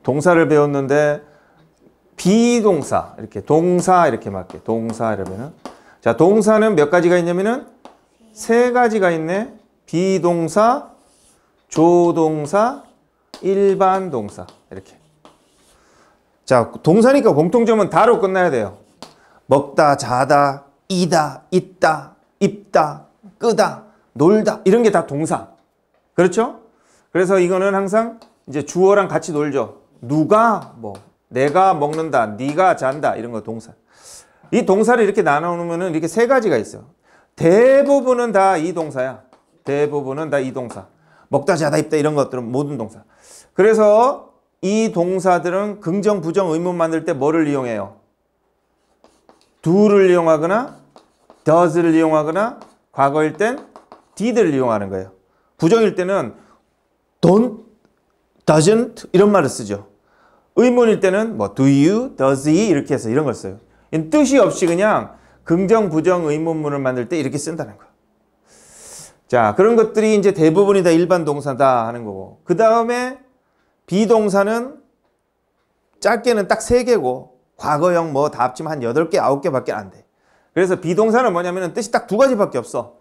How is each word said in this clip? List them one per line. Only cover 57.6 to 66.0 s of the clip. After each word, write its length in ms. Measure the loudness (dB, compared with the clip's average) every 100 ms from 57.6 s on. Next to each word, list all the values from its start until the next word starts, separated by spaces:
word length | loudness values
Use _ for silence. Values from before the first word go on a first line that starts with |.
| -20 _ _ _ _ _ _ _
doesn't 640 | 0 4 4 2 -2 -10 -2
이런 200 | 2 4
말을 160 | 2 0
쓰죠. 400 | -6 -8 -10 -10 _ _ _ _ _ _
의문일 460 | 2 2 4 2 2
때는 360 | 0 -2 -4 -6
뭐 180 | -6
do 100 | 0
you, 500 | 2 4 2 0 -6 -2
does 320 | -2 0 0
he 200 | 0 2
이렇게 260 | -2 -2
해서 160 | -6 -2
이런 140 | -4
걸 100 | -4
써요. 240 | -8 -12 -16 _ _ _
이 180 | -8 -2
뜻이 280 | 0 2 2
없이 280 | 2 0 -2
그냥 480 | 0 0 -2 -6 -18 _ _
긍정, 460 | -2 -2 2 0 0
부정, 360 | 0